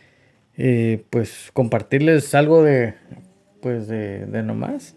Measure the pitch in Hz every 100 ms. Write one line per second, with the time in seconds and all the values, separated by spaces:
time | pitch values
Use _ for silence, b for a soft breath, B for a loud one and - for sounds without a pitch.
0 | b b b b _ - 131 120 113 110
1 | - 120 110 - - - 117 113 - 139
2 | 156 151 143 143 151 165 151 131 113 -
3 | - - - _ _ _ 127 117 107 110
4 | 101 98 101 107 110 110 - 277 -